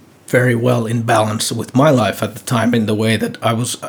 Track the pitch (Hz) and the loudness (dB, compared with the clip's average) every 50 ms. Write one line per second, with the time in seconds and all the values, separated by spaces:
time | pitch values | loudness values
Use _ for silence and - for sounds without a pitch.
0 | - - - _ _ - - 127 123 127 120 117 117 123 120 117 113 110 117 120 | -20 -20 -20 _ _ 0 0 2 2 2 2 2 2 0 0 0 -2 -2 -2 -2
1 | 113 113 113 110 107 107 107 110 - - 120 113 107 - - 127 139 156 143 123 | 0 0 2 2 2 0 -2 -4 -4 -4 -6 -6 -6 -2 2 4 4 6 4 4
2 | 110 98 98 - - 101 - - - - 123 117 113 120 120 117 107 101 110 104 | 2 2 0 -2 -4 -6 -6 -8 -6 -2 -2 0 0 2 2 0 0 0 0 0
3 | 113 110 113 104 - - - - - 110 117 110 123 - - - - | 0 0 0 0 -2 -4 -6 -4 -2 -2 0 0 -2 -4 -6 -10 -10